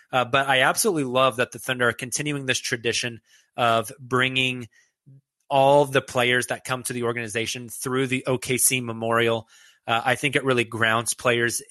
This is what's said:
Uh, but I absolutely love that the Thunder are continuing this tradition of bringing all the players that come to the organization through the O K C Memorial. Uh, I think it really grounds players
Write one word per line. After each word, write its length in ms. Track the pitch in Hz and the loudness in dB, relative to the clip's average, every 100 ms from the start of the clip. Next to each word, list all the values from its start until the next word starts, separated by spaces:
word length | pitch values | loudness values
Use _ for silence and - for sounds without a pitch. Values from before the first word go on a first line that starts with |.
| - | -4
Uh, 140 | 131 120 | -2 0
but 240 | 135 139 | 0 2
I 140 | 131 | 4
absolutely 420 | 139 180 226 165 131 | 4 2 0 0 0
love 320 | 123 131 120 | 2 2 2
that 160 | 123 | -4
the 60 | 117 | -4
Thunder 280 | - 127 120 | -6 0 0
are 60 | |
continuing 540 | 113 127 - 147 143 131 | 0 -6 -6 -4 -6 -2
this 120 | 123 | -4
tradition 640 | - 120 117 107 123 113 _ _ _ - | -2 -4 -2 -2 -4 -10 _ _ _ -2
of 380 | 120 113 107 - | 2 2 0 -10
bringing 720 | 123 127 131 131 127 127 117 _ _ _ _ 135 _ _ - | -4 0 0 0 -2 -4 -12 _ _ _ _ -20 _ _ -2
all 360 | 139 135 143 143 | 4 6 6 6
the 160 | 135 | 2
players 460 | 131 131 123 123 120 | 0 0 2 2 0
that 180 | 117 - | -6 -6
come 180 | 127 | -6
to 100 | 117 | -4
the 100 | 123 | -4
organization 640 | 117 120 113 113 110 127 120 | -4 -4 -4 -4 -4 -6 -10
through 380 | - 131 127 131 | -10 -4 -2 0
the 180 | 127 - | -2 -2
O 120 | 127 | -4
K 200 | - 127 | -2 0
C 240 | - 131 | 2 0
Memorial. 680 | 120 113 113 117 117 113 - _ - _ - | -4 -6 0 2 2 0 -4 _ -20 _ -2
Uh, 140 | 117 | 0
I 120 | 131 123 | 0 0
think 200 | 147 131 | 0 0
it 80 | |
really 220 | 135 123 113 | 2 0 0
grounds 480 | 113 113 113 117 | 0 0 0 -2
players 480 | - 127 120 117 113 - | -2 0 0 0 -4 -6